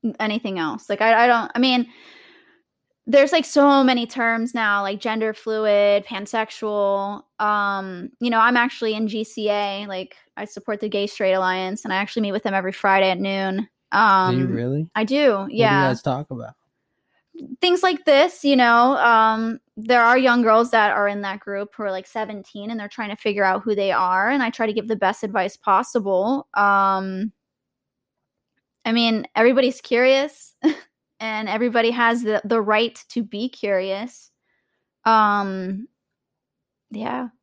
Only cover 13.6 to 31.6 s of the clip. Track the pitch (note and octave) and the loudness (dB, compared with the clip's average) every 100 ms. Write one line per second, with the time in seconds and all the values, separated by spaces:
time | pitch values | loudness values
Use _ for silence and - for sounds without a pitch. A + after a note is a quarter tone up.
13.6 | G#3+ _ _ F#3+ G#3+ F#3+ F#3 C3 C3 A#2 | -8 _ _ 2 4 4 4 0 -2 -4
14.6 | B2 C#3 D#3+ G#3+ A3 C#4 C#4+ G3+ G3 G#3+ | -4 -4 -4 -4 -2 2 2 2 -4 0
15.6 | A3 G3 C3+ B2 - C3 D3 B2+ A2+ _ | 2 4 2 0 -4 -4 -6 -12 -14 _
16.6 | _ _ _ _ _ _ _ E4 - - | _ _ _ _ _ _ _ -20 -18 -2
17.6 | F4+ F4 F#4 D#4+ - C#4 F4 - C#4+ C4+ | 0 2 2 0 4 4 4 0 2 4
18.6 | A#3+ A#3 B3 C4+ A#3 A3+ A3 A3 A3+ A3+ | 6 6 4 4 4 4 4 0 -4 -8
19.6 | _ - A3 B3 A#3 B3+ C4 A#3+ A3+ A3 | _ -16 0 4 6 4 4 4 6 4
20.6 | B3 A3+ G#3 - G3+ G3+ G3+ G3+ - G3+ | 4 2 2 2 0 -2 -8 -10 -8 -8
21.6 | G#3 - G#3 F#3+ F#3+ A3+ G#3+ G#3 F#3+ G#3 | -8 -8 -8 -8 -10 -10 -8 -10 -16 -14
22.6 | G#3 A3+ G3+ - G#3 G#3+ A3 G3+ F#3+ F#3+ | -10 -10 -10 -10 -10 -6 -4 0 0 0
23.6 | A3 G3+ G3 C#3 F#3 F#3 G#3 C#4 A#3+ - | -2 -2 0 0 2 0 0 0 -2 -2
24.6 | A3+ G#3+ G#3+ G#3+ F#3+ G#3+ G#3+ G3+ F#3+ - | -4 -4 -4 -2 -2 -2 -4 -4 -4 -4
25.6 | - F#3+ B3+ A#3+ G3 F#3 G#3 C4+ - - | 0 0 0 -4 -2 0 0 -2 -4 0
26.6 | G3+ G3 G3 F#3+ F#3+ F#3+ G#3+ _ _ _ | 2 4 2 0 -4 -6 -8 _ _ _
27.6 | _ _ _ _ _ _ _ _ _ _ | _ _ _ _ _ _ _ _ _ _
28.6 | _ _ A#3 A3+ A#3 A3 - - A#3 C4 | _ _ -2 0 2 0 -4 2 4 4
29.6 | C4 B3+ - A#3+ B3+ C4+ D4 - - _ | 2 -2 -2 2 4 2 0 -8 -20 _
30.6 | D#4 D4+ - _ _ _ A3 G#3+ G#3+ G#3+ | -2 -2 -12 _ _ _ -8 -6 -4 -2